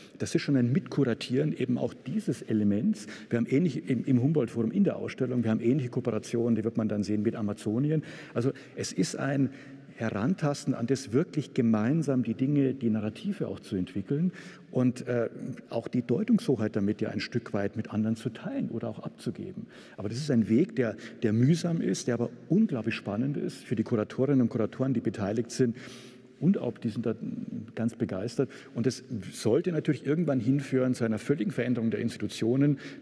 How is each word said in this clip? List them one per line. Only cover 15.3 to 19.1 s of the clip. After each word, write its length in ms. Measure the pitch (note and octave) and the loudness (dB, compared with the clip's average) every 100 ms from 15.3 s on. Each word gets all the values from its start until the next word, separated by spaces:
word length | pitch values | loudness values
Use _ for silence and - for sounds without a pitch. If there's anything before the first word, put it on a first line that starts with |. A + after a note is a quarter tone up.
| - - - - | -4 -10 -10 -6
auch 180 | A2+ - | -6 -2
die 140 | B2+ | -2
Deutungshoheit 760 | - B2 A3 A3 - C3 G#2+ G#2+ | 2 0 4 4 4 2 2 0
damit 240 | G2+ G#2 | 0 0
ja 80 | G#2+ | -2
ein 120 | G#2 | -2
Stück 340 | - A#2+ - | -4 -4 -2
weit 220 | G#2 G2+ A2+ | -2 -2 -4
mit 140 | - | -4
anderen 240 | G#2+ A2 | -2 0
zu 140 | A2 - | 0 -4
teilen 400 | - - C4+ - | -8 -6 -4 -4
oder 200 | - A#2 | -4 -6
auch 100 | - | -8
abzugeben. 680 | - | -12